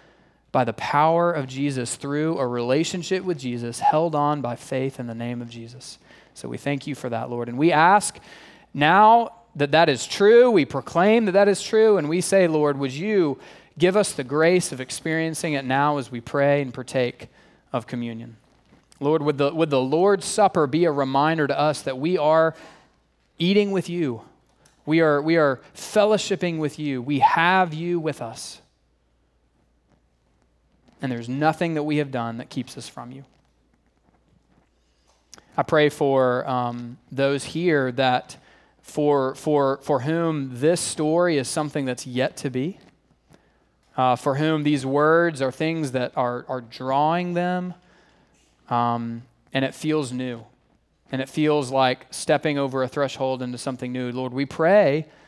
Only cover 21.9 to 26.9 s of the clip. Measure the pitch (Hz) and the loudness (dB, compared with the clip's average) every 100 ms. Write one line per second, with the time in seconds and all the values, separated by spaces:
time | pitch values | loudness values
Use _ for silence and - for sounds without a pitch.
21.9 | 131 156 180 151 160 160 160 - - _ | -4 -2 0 2 4 4 0 -12 -20 _
22.9 | _ _ _ _ - 170 202 208 196 170 | _ _ _ _ -4 2 4 2 0 -4
23.9 | 175 151 113 - _ _ _ _ _ - | -4 -4 -6 -12 _ _ _ _ _ -2
24.9 | 160 160 143 156 165 147 127 - - - | 2 4 4 2 4 4 0 -6 -14 -2
25.9 | 214 208 214 - 190 175 165 151 - 151 | 2 4 2 0 -4 -2 -2 -4 -4 -6